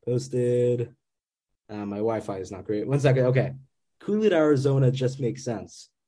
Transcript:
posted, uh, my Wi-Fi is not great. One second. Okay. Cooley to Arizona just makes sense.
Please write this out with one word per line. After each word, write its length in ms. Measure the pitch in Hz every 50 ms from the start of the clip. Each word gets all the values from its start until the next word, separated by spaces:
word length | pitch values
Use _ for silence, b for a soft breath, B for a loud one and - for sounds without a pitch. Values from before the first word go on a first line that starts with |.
| _
posted, 920 | 117 123 127 135 - - 123 123 123 123 123 123 123 123 120 120 - - _ _ _ _ _ _ _ _ _ _ _ _ _ _ -
uh, 160 | 107 104 104
my 120 | 101 101 104
Wi-Fi 400 | 107 113 113 107 104 - 98 95
is 140 | 92 90
not 120 | 98 92 92
great. 240 | - 107 107 - 131
One 120 | 139 143
second. 260 | 131 139 131 131 123
Okay. 280 | 127 127 131 107 101 - - - _ _ _ _ _ _ _
Cooley 300 | - - 208 214 214 208
to 60 | 180
Arizona 560 | 160 156 151 147 131 131 143 135 139 135 123
just 280 | - - 131 120 - -
makes 240 | 131 113 107 - -
sense. 460 | 123 113 98 95 - - - - - _ _ _